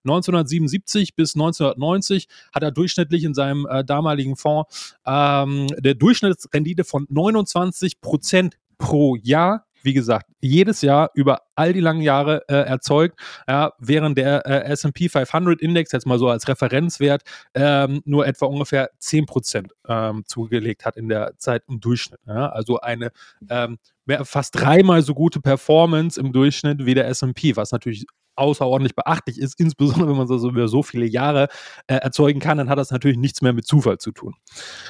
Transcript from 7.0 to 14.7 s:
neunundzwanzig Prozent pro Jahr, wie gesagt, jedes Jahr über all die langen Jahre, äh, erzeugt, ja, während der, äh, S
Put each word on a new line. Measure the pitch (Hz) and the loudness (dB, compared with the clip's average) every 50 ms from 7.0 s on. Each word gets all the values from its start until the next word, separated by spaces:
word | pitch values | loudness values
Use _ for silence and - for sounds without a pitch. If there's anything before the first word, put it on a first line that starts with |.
| 143 - | -4 -2
neunundzwanzig | 139 147 170 208 220 220 202 - - 175 180 185 180 - 185 185 - _ - | -2 0 2 2 2 0 0 0 0 -2 0 -2 -2 -2 -4 -4 -4 _ -8
Prozent | - - 143 - - - 185 185 175 - _ _ _ _ - | -2 -2 -2 -2 2 2 2 2 2 -2 _ _ _ _ -6
pro | - 127 156 147 147 139 127 | -4 0 2 4 4 4 2
Jahr, | 117 101 117 139 156 170 180 208 220 _ _ _ _ - | 0 0 2 2 4 4 2 0 -2 _ _ _ _ -2
wie | 135 135 | 0 0
gesagt, | 135 120 113 117 104 - _ _ - | 0 2 0 0 -2 -2 _ _ -6
jedes | - 131 135 165 190 202 214 - - | -2 2 4 4 4 4 2 0 2
Jahr | 139 139 143 160 156 - | 4 4 4 4 2 2
über | - 139 139 131 - _ _ - | 0 2 2 2 0 _ _ -4
all | - 156 170 180 | -2 0 0 0
die | 185 | 2
langen | 170 160 160 160 | 2 0 0 0
Jahre, | 156 151 139 139 143 147 156 147 - - | 2 2 2 2 2 0 -2 -2 -2 0
äh, | 143 | 0
erzeugt, | 139 139 135 131 135 - - 143 147 160 180 - - - - - - - | 0 0 0 -2 -4 -2 2 2 4 2 2 0 -6 -20 -20 -20 -12 -6
ja, | - 131 143 151 151 - - | -2 0 0 0 -2 -4 -6
während | 123 113 143 156 151 156 143 131 | -2 0 0 2 2 0 0 0
der, | 131 139 143 143 - | 0 2 0 0 0
äh, | 135 139 139 117 | 0 0 0 0
S | 131 | -2